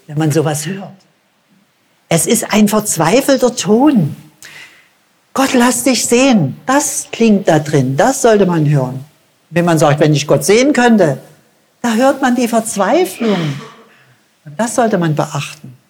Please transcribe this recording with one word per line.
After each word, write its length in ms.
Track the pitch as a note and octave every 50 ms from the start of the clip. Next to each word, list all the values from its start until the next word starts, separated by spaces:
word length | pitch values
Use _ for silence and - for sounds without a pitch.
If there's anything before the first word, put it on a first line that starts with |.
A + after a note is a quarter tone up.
| _ -
wenn 120 | D3 D3
man 120 | D#3 D3+
sowas 360 | C#3 D#3+ C#3+ D#3 D3+ C#3+ - D#3+
hört. 260 | F#3+ G3 G3 - - - _ _ _ _ _ _ _ _ _ _ _ _ _ _ _ _ _ _ _ _ _ -
Es 180 | E3+ E3 - -
ist 260 | A#3 A3+ - - -
ein 140 | G#3 G#3+ G#3
verzweifelter 880 | - G#3+ G#3+ - - D#3+ E3 D#3 G3 C4 C4 - C4+ B3+ B3+ A#3+ A#3+
Ton. 600 | - - E3+ G#3 A#3 C4+ D4+ C#4+ G#3+ D#3 B2+ - - - - _ _ - - - - - - _ _ _ _ _ _ _ _ _ _ _ _ -
„Gott, 220 | C4 C4+ C4 -
lass 280 | B3 A#3+ B3 B3 - -
dich 220 | C#4 B3+ - -
sehen.“ 520 | - A#3+ A#3+ C4 C#4 B3 G3+ D3+ C3 - - - -
Das 400 | B3+ D4 D4 - - - - -
klingt 360 | - - A#3 A3+ G#3 F#3+ F#3+ -
da 100 | E3 D3+
drin, 400 | D3+ - - C#3+ B2+ B2+ C3+ C#3
das 240 | F#3+ B3 C4 -
sollte 240 | - A#3+ A3 G#3 G3+
man 240 | F3+ F3 E3 D3+ D3
hören. 340 | D3+ C#3+ B2+ B2 B2+ C3 - - _ _ _ _ _ _ _ _
Wenn 160 | - F3 F3
man 140 | F3 E3 D#3
sagt, 200 | D#3+ D3 C#3+ D3
„Wenn 140 | E3 D3+ D3+
ich 140 | D3 - -
Gott 180 | D#3+ C#3 D3
sehen 280 | - G3+ A#3 B3+ D4 C#4+
könnte“, 440 | B3+ B3 A#3+ A3+ G#3 F3+ D3+ C3 - - - - _ _ _ _ _ _ _ _ _
da 140 | - A#3+ A3+
hört 260 | G#3+ C4 C4+ D4+ C4+
man 140 | C#4 B3+ B3
die 120 | B3 B3 A3+
Verzweiflung. 1120 | A#3 A3+ A3 - - G3 G3 F#3 C4 E4+ F#4 F#4 - - A#3+ A3 G3+ F3 E3 D3 C3+ C3+ - - - - - _ _ _ _ _ _ _ _ _ _ _ _
Und 140 | D3+ D3 -
das 160 | A3 A#3+ -
sollte 240 | - A#3+ A3 G#3+ F#3
man 160 | E3+ D#3+ D3
beachten. 600 | D3 C#3+ D3 - D3 - - - - - C3+ B2 - _ _